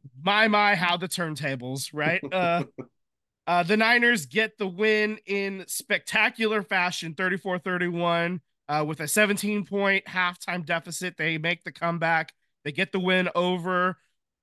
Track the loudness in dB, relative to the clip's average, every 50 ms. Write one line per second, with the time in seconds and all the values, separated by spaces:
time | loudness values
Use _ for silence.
0 | -14 -20 -14 -6 -2 2 2 4 4 4 4 4 4 4 4 2 2 0 0 -2
1 | -4 -6 -6 -4 -4 -4 -6 -6 -4 -4 -4 -6 -6 -6 -8 -8 -8 -8 -6 -2
2 | -2 0 0 -2 -2 -2 -2 0 2 2 2 0 -2 -4 _ -16 -16 -16 _ _
3 | _ _ _ _ _ _ _ _ -2 0 2 2 2 2 2 4 4 4 4 6
4 | 6 4 4 2 0 -2 -2 0 0 0 -2 -6 -6 -6 -2 0 2 2 2 2
5 | 2 0 -4 -6 -6 -6 -4 -4 -4 -4 -6 -8 -10 -10 -10 -8 -4 -2 -4 -2
6 | -2 -2 0 2 2 2 0 0 0 0 0 0 -2 0 0 0 0 0 -2 -4
7 | -8 -8 -4 -2 -2 -2 -2 -2 -2 -2 -4 -2 -2 -2 -2 0 0 -2 0 0
8 | 0 2 2 2 0 0 -2 -6 -8 _ _ _ _ -4 -2 0 0 -2 -4 -6
9 | -4 0 2 4 4 4 2 0 -2 -2 -2 -2 -4 -2 -2 0 2 2 2 0
10 | -2 -4 -2 -2 -2 -2 -4 -6 -8 -6 -6 -6 -4 -2 -2 -4 -4 -6 -8 -8
11 | -8 -6 -4 -2 -2 -2 -2 -2 -2 -2 -4 -4 -6 -12 -8 -4 -2 -2 0 0
12 | 0 2 2 2 0 -4 -10 _ _ _ _ _ -10 -6 -2 -2 -2 -2 -2 0
13 | 2 2 4 4 2 2 2 0 2 2 0 -2 -2 0 0 2 2 0 0 -4
14 | _ _ _ _ _ _ _ _